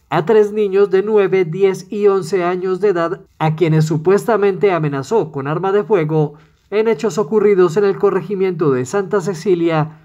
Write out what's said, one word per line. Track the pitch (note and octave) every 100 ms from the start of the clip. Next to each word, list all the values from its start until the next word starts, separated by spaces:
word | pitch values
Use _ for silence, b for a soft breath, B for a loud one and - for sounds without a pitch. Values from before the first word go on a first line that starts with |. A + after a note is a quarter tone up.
| -
a | E3 E3
tres | A3 G#3
niños | G#3+ G3+ F#3+ G3+
de | F#3+
nueve, | G#3 G#3+ F#3+ F#3+ E3+
diez | F#3+ G3 F#3 -
y | G#3 G3+
once | G3 D#3+ F#3+
años | F3 F#3 F#3 F#3
de | G#3
edad, | F3 E3 F#3 - -
a | D#3 D#3
quienes | E3+ D#3 D#3
supuestamente | D#3 F3+ G3+ G3 G#3 G3+ F#3 G3+
amenazó | F3 D3+ C#3 C3+ A3+ D#3
con | D3+ C3+
arma | D#3 F#3+
de | G3+
fuego | G#3 G#3 D#3 D#3 D3 b b b b
en | G3+ A3
hechos | A3 A3 F3
ocurridos | G#3 G#3+ G#3 F#3+ F3+ D#3+
en |
el | G3+ G3
corregimiento | G3+ F#3 F#3+ G3 F#3+ F3 D#3+
de | B2+ B2
Santa | G3+ F#3+ G#3
Cecilia, | E3+ F#3+ G#3+ F3+ E3+ D#3+ D3+ B